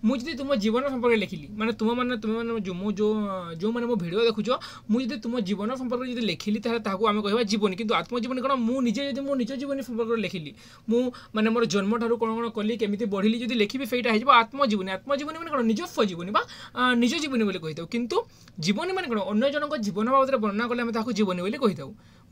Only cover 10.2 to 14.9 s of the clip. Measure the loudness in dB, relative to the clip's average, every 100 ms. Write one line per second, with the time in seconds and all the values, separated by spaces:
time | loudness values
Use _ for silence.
10.2 | -2 -6 -10 -14 -20 -12 0 2 2 -4
11.2 | -6 0 2 4 2 2 2 0 0 0
12.2 | 0 0 -4 -2 -2 0 -2 0 -2 2
13.2 | 2 2 0 0 0 0 -2 0 2 2
14.2 | 6 6 4 0 2 2 -2